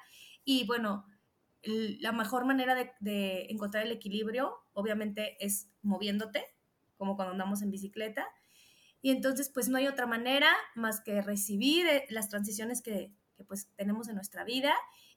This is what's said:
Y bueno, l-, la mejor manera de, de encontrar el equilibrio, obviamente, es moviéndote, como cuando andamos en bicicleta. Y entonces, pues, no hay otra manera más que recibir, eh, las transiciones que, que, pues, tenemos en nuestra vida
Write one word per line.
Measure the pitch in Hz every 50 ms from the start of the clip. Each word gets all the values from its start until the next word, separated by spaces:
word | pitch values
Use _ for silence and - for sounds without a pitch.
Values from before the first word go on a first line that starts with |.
| - - - - - - - _ _
Y | 277 269 254 240
bueno, | 202 240 233 226 208 202 202 - - - _ _ _ _ _ _ _ _ _
l-, | - 214 220 220 220 208 202 -
la | - 220
mejor | 226 233 220 202 254 247 247
manera | 262 269 269 254 254 254
de, | 254 247 247 - _
de | 202 208 208 202 196 190 185 185 - -
encontrar | 214 214 208 202 208 214 220
el | 226
equilibrio, | 233 214 - 202 190 214 220 220 220 254 277 381 480 - - _ _
obviamente, | 202 202 220 214 214 214 214 202 214 214 208 - - 196
es | 202 202 - - - _ _
moviéndote, | - 208 196 185 208 202 202 208 220 214 - - - - _ _ _ _ _ _ _ _ _ -
como | 196 196 196
cuando | 196 190 185
andamos | 185 190 190 196 202 202
en | 208 202
bicicleta. | 190 196 196 196 - 214 214 220 - - 311 - - _ _ _ _ - - - _ _ _ _ _ _
Y | - 269
entonces, | 262 233 202 262 269 254 277 -
pues, | - 254 240 254
no | 262 262
hay | 269
otra | 277 269 269 247
manera | 240 226 226 240 247 269 285 294 311 349 415 427 - -
más | 226 226 220 208 214
que | - 220 202 202
recibir, | 196 208 208 202 202 - 202 196 247 277 311 339 359
eh, | 330 294 277 269 -
las | 208 220 214 -
transiciones | - 208 202 214 208 208 220 233 247 247
que, | - 233 208 190 - - - _ _ _ _
que, | - 202
pues, | - 196 196 - - _
tenemos | - 202 202 208 226 233 226
en | 226
nuestra | 196 196 - - 175 175
vida | 202 247 262 262 285 320 440 1017 - - - - - _